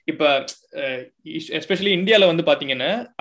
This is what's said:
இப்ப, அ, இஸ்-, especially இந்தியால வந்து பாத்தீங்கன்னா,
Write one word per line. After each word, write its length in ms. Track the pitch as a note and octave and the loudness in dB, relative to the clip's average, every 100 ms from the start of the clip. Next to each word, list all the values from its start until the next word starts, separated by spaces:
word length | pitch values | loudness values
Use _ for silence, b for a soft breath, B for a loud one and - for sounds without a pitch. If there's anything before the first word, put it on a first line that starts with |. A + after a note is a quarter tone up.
| - | -8
இப்ப, 380 | C3 D3+ C#3 - - _ D#3+ | 0 2 2 -2 -14 _ -10
அ, 320 | C3+ B2+ B2 _ | -8 -8 -12 _
இஸ்-, 280 | - D#3+ - | -12 -12 -8
especially 400 | D#3+ - F#3 G3 | -8 -4 -2 0
இந்தியால 440 | F3+ F#3+ A3 F#3 E3 | 0 4 6 6 4
வந்து 80 | |
பாத்தீங்கன்னா, 640 | D3+ C#3+ C#3 C3 C3+ A3 A#3+ - | 2 2 0 -4 -2 -4 -6 -4